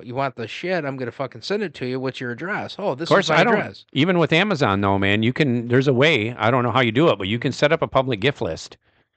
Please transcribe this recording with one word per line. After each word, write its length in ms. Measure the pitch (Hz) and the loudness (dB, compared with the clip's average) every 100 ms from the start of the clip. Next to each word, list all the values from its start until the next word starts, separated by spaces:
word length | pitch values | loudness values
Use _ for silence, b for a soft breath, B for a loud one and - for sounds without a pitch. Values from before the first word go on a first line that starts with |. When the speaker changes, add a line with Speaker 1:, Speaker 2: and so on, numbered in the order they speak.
Speaker 1:
you 120 | 120 123 | -10 -6
want 200 | 139 123 | -6 -6
the 120 | 113 | -10
shit, 360 | - 175 185 | -10 -6 -4
I'm 140 | 143 135 | -4 -6
gonna 140 | 123 | -8
fucking 300 | - 131 113 | -8 -10 -10
send 180 | - 208 | -6 -6
it 140 | 196 - | -6 -8
to 100 | 123 | -6
you. 140 | 131 | -4
What's 200 | 131 - | -6 -6
your 120 | 123 | -8
address?" 440 | 120 170 208 - - | -8 -8 -8 -10 -6
"Oh, 160 | 196 135 | -4 -4
this 120 | 165 | 2
Speaker 2:
Of 60 | |
course, 120 | 170 165 | 2 4
Speaker 1:
is 20 | |
my 80 | 160 | 4
Speaker 2:
I 60 | |
don't, 100 | 208 | 4
Speaker 1:
address." 320 | 214 110 - - | 2 -2 -10 -6
Speaker 2:
even 240 | - 165 180 | 0 2 4
with 160 | 151 | 4
Amazon 480 | 160 208 160 135 98 | 2 2 2 2 2
though, 160 | 101 98 | 2 2
man, 240 | 98 104 | 2 2
you 100 | 110 | 2
can, 360 | 127 151 120 120 | 2 0 0 2
there's 200 | 123 135 | 2 4
a 60 | |
way, 400 | 123 151 147 107 | 4 4 2 -2
I 160 | 120 107 | 0 2
don't 140 | 127 | 2
know 80 | 120 | 2
how 100 | 117 | 2
you 100 | 123 | 2
do 180 | 110 165 | 4 2
it, 80 | 104 | 2
but 80 | 98 | -2
you 100 | 117 | -2
can 140 | 135 | -4
set 200 | 117 147 | 0 0
up 120 | 156 | 2
a 40 | 127 | 0
public 320 | 135 131 113 | 0 0 -2
gift 220 | 120 - | -2 -2
list. 360 | 98 80 - - _ _ _ | -6 -8 -12 -20 _ _ _